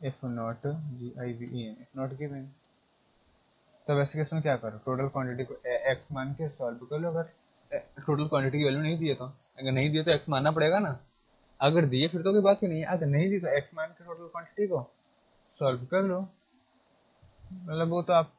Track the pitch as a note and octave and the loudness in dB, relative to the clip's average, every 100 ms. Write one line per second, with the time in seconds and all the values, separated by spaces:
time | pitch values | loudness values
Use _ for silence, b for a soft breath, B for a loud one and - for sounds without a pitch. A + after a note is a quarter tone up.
0 | C#3 C3+ B2+ A#2 A2+ A#2 C#3+ D#3+ D3 B2 | -8 -6 -8 -4 -4 -4 -6 -6 -8 -8
1 | A#2+ B2+ B2 A#2 A#2+ B2 A2+ A2 - C3+ | -10 -8 -8 -8 -8 -8 -8 -12 -14 -8
2 | C3+ C3+ D3 C#3 C3+ C3+ _ _ _ _ | -8 -6 -10 -10 -14 -18 _ _ _ _
3 | _ _ _ _ _ _ _ _ - C#3+ | _ _ _ _ _ _ _ _ 0 2
4 | C#3+ D#3 D3+ D#3+ D3+ B2+ A2+ G#2+ C3 B2+ | 2 0 -2 0 0 0 -2 -8 -4 -2
5 | C3+ C#3 B2+ B2 B2+ - B2+ A#2+ C3+ B2+ | -2 -2 -4 -4 -6 -8 -2 0 2 0
6 | - D#3+ C#3 C#3 D#3 - B2 A#2+ B2 D3+ | -2 -8 -6 -4 -6 -4 -6 -6 -6 -4
7 | E3+ E3 E3 _ _ _ - C#3+ - - | -2 -2 -4 _ _ _ -8 -8 -8 -10
8 | D3 C#3+ D3+ D3 C3+ D3 C#3+ C#3 D3+ E3 | 0 0 2 2 2 2 2 2 0 0
9 | D#3+ B2+ B2+ - _ - C3 C3 C#3+ D#3 | 0 -2 -4 -14 _ -8 0 2 2 2
10 | D#3+ D3 - C#3 D3 D#3+ D#3 F#3+ F#3+ B2+ | 2 2 2 2 2 4 4 4 0 -4
11 | - _ _ _ _ - C#3 E3 D3 B2+ | -10 _ _ _ _ 0 4 6 4 4
12 | D#3 E3+ F3+ G#3 G3 G3+ G3 D#3+ D#3+ F3+ | 2 2 2 4 6 6 4 -2 -2 0
13 | D3+ C#3+ F#3 G3 E3 C#3+ C#3 E3 D#3+ E3+ | 2 2 2 0 0 0 -2 -8 -10 -10
14 | E3+ E3 E3+ E3+ E3 - G#3 D#3+ B2 _ | -14 -14 -12 -12 -10 -4 -2 -2 -4 _
15 | _ _ _ _ _ - C#3 B2 B2+ F#3 | _ _ _ _ _ -2 -2 -2 0 0
16 | G3 F3+ F#3+ _ _ _ _ _ _ _ | 0 -2 -6 _ _ _ _ _ _ _
17 | _ _ - _ - F#3 F3+ D#3+ E3 F3 | _ _ -20 _ -18 -14 -6 -2 0 0
18 | E3+ E3+ D#3+ | 4 4 4